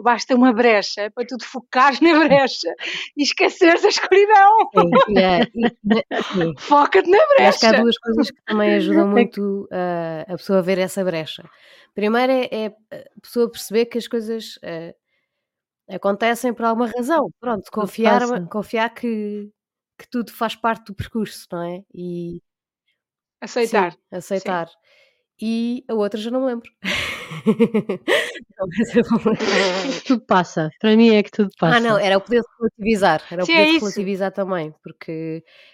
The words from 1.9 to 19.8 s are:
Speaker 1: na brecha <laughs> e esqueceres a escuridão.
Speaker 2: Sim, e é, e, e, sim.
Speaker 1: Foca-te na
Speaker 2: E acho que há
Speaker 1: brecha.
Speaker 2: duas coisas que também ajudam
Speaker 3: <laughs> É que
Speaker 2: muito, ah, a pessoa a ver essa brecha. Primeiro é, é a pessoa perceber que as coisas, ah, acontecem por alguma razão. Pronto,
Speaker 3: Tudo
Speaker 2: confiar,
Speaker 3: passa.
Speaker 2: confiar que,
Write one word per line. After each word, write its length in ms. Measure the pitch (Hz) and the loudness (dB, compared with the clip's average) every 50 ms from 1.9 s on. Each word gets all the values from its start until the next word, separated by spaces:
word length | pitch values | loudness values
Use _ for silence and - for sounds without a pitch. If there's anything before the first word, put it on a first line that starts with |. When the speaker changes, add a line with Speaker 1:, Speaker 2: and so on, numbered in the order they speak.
| 269 240 | 4 4
Speaker 1:
na 180 | 294 339 330 302 | 4 4 6 4
brecha 500 | 320 285 269 277 269 247 - - - - - - | 4 4 4 4 4 2 -2 -6 -8 -8 -8 -8
<laughs> 380 | - 339 - - - - - 294 | -10 -10 -10 -10 -12 -10 -6 -4
e 60 | 285 | -4
esqueceres 600 | - - - 349 - - - 370 330 339 - 320 | -2 0 0 -2 -2 0 2 4 4 4 4 2
a 40 | 415 | 2
escuridão. 680 | - - - - 381 381 403 403 427 403 392 403 440 440 392 - - | 0 0 0 2 4 4 6 6 6 8 8 8 8 6 4 4 4
Speaker 2:
Sim, 280 | - 175 175 170 508 539 | 2 4 4 4 4 4
e 160 | - 208 190 | 4 4 2
é, 220 | 190 185 180 175 240 - - | 4 4 4 2 0 -2 -2
e, 220 | 233 226 233 233 _ - | -2 -2 -2 -2 _ -2
e, 400 | 208 214 220 - - - 226 220 | 0 0 0 0 -4 -6 -8 -6
sim. 320 | - - 190 165 165 156 - | -4 -4 -2 -2 -2 -4 -8
Speaker 1:
Foca-te 520 | - - 294 294 285 294 - 381 330 330 | -2 2 4 4 4 4 2 2 4 4
na 80 | 359 403 - 587 587 539 | 4 4 4 4 4 4
Speaker 2:
E 60 | - | 6
acho 160 | - - - | 4 4 4
que 60 | - | 4
há 60 | 226 | 4
Speaker 1:
brecha. 20 | 220 | 4
Speaker 2:
duas 240 | 262 233 233 220 - | 4 2 0 0 -2
coisas 320 | - 226 226 220 277 - | -4 -4 -2 -2 -2 -2
que 100 | - _ _ | -6 _ _
também 300 | - 214 214 208 208 208 | -6 -2 0 0 2 2
ajudam 320 | 202 190 - 208 214 202 202 | 0 0 0 2 2 2 4
Speaker 3:
<laughs> 80 | 202 | 4
É 100 | 208 240 233 | 2 2 2
que 120 | - 202 | -2 -6
Speaker 2:
muito, 280 | 202 202 196 202 196 - | -6 -6 -6 -6 -8 -8
ah, 500 | - 185 180 180 175 170 170 165 160 156 - - | -8 -6 -4 -4 -4 -4 -6 -6 -8 -10 -10 -10
a 100 | 185 170 | -12 -10
pessoa 220 | - - 196 190 | -4 -2 0 0
a 20 | |
ver 160 | 175 175 190 180 | 2 0 0 0
essa 260 | 185 180 - 202 190 | -2 -2 -4 -4 -4
brecha. 400 | 180 165 160 156 143 - - - - _ _ _ _ _ _ _ _ _ | -4 -4 -4 -8 -10 -12 -16 -20 -20 _ _ _ _ _ _ _ _ _
Primeiro 380 | - 196 214 220 240 254 254 | -4 -2 0 0 0 2 2
é, 160 | 262 262 254 - | 0 0 -2 -4
é 140 | - 220 220 214 | -4 -6 -6 -8
a 540 | 208 _ _ _ - 208 - - _ 214 | -10 _ _ _ -20 -20 -20 -20 _ -20
pessoa 300 | - - - 240 233 233 | -20 -8 -2 -2 -2 -2
perceber 340 | 233 - - - 196 226 233 233 | -4 -8 -12 -4 -2 -2 -2 -2
que 100 | - 240 | -4 -8
as 100 | 226 - | -8 -6
coisas, 520 | - 233 220 214 226 226 220 - - - - | -6 -6 -6 -6 -8 -10 -10 -14 -18 -16 -14
ah, 300 | 175 170 165 165 170 - _ _ _ _ _ _ _ _ _ _ _ _ _ _ _ _ _ _ - 202 | -12 -12 -12 -12 -14 -18 _ _ _ _ _ _ _ _ _ _ _ _ _ _ _ _ _ _ -14 -12
acontecem 580 | 180 - 196 202 202 233 226 233 226 - 254 226 | -6 -4 -2 -2 0 0 -2 -2 0 -2 -4 -4
por 120 | - 233 | -2 -2
alguma 220 | 226 226 220 247 226 | -2 0 0 -2 -4
razão. 420 | 220 247 240 247 330 320 262 180 - _ | -4 -6 -4 0 0 0 0 -2 -6 _
Pronto, 300 | - 247 233 202 180 - - 214 | -6 -6 -4 -4 -6 -8 -6 -6
Speaker 3:
Tudo 160 | 208 185 - | -6 -6 -4
Speaker 2:
confiar, 280 | - 220 220 - 247 | 0 2 2 2 2
Speaker 3:
passa. 280 | 240 240 247 190 175 165 | 2 -2 -4 -6 -6 -8
Speaker 2:
confiar 400 | - 214 196 - - 226 220 233 233 | -8 -8 -8 -6 -4 -4 -4 -4 -4
que, 580 | - - 240 226 214 208 208 208 208 202 208 _ _ _ _ _ _ | -6 -6 -6 -4 -4 -6 -8 -8 -10 -12 -16 _ _ _ _ _ _